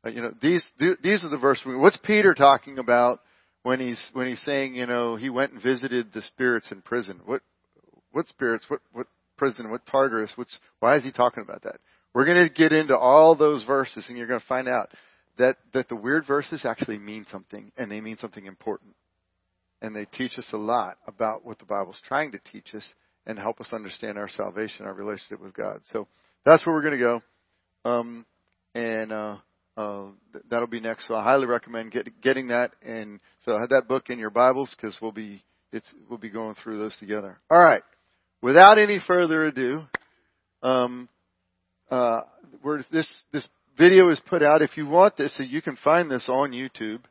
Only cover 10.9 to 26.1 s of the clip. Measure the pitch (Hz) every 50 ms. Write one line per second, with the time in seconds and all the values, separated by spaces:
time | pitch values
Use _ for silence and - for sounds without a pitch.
10.9 | 143 147 123 135 - - 123 120 - 120 104 - - - - 95 - - _ _
11.9 | _ _ _ _ _ 127 139 160 175 180 175 165 - - 160 156 151 156 156 143
12.9 | 135 117 123 123 139 156 160 165 165 143 151 147 147 131 107 117 139 135 131 -
13.9 | - 123 - - 123 120 117 113 123 113 - _ 131 127 127 127 127 120 - -
14.9 | - - _ _ _ _ _ _ _ - 127 131 131 _ _ _ - 135 123 -
15.9 | 120 110 104 123 147 160 151 - 139 143 139 - 165 143 - 120 117 - - -
16.9 | 107 104 101 104 107 110 101 - - 98 92 _ 104 104 104 104 _ - 120 101
17.9 | 104 107 107 110 113 - - 107 _ 107 98 98 95 _ - 110 101 - _ 104
18.9 | _ _ _ _ _ _ _ _ _ _ _ _ _ _ _ _ _ _ 110 110
19.9 | 107 107 104 _ - - 131 123 - - 120 - - 107 107 110 120 120 98 92
20.9 | - _ _ - 101 _ 117 107 110 110 _ 120 107 _ _ _ 104 101 98 87
21.9 | 95 - _ - 131 143 156 143 101 98 _ - - 104 _ - - 107 - -
22.9 | _ _ _ _ _ _ _ 107 110 104 98 110 117 _ 113 - 120 110 107 92
23.9 | 90 - - 107 104 104 104 98 - - 101 98 87 104 110 104 - - 101 98
24.9 | 95 95 101 104 104 - - _ 101 - 98 98 _ - 107 104 104 107 _ -
25.9 | - 110 101 _